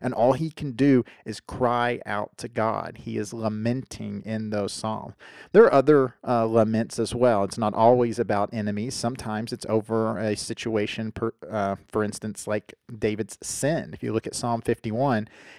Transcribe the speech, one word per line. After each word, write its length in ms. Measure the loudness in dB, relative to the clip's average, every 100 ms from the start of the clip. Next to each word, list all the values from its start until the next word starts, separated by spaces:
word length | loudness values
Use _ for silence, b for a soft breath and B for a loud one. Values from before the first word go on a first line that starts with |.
and 120 | -6
all 200 | 2 2
he 180 | 4 -2
can 220 | -6 -8
do 320 | 2 6 6 2 B -12
is 140 | -12
cry 640 | -10 -2 0 2 0 -2 -6
out 320 | -6 -6 -10
to 100 | -8
God. 480 | -2 -2 -2 -6 -10 -8
He 100 | -6
is 180 | -6
lamenting 880 | -6 -6 -2 -2 -2 -6 -12 -10 -10 -6
in 240 | -6 -4
those 240 | -4 -4
Psalms. 400 | -6 -6 -8 -10 -18 B B B
There 100 | 8
are 100 | 8
other, 420 | 8 6 6 4 -2 -2
uh, 160 | 0
laments 560 | 4 4 4 2 -2 -2
as 160 | -4 2
well. 300 | 4 4 0
It's 120 | 0
not 160 | -2
always 460 | 4 6 6 4 0
about 340 | 0 0 0
enemies. 420 | -2 -4 -4 -6 -4
Sometimes 580 | -6 -4 -6 -6 -6
it's 120 | -8 -2
over 480 | -2 0 0 0 -2
a 180 | -2 -2
situation, 540 | -6 -6 -2 -2 -2 -4 -8
per, 200 | -4 -6 -6 -8
uh, 280 | -2 -2 -4 _
for 160 | -2
instance, 440 | -2 -4 -10 -10 -6
like 260 | -6 -6 -20 -16 -4
David's 400 | -2 -2 -8 -10
sin. 480 | -10 -4 -2 -2 -4
If 80 | -8
you 100 | -4
look 140 | -4 -4
at 80 |
Psalm 260 | -6 -4 -4
fifty-one, 680 | -2 -4 -2 -2 0 0 -2 B B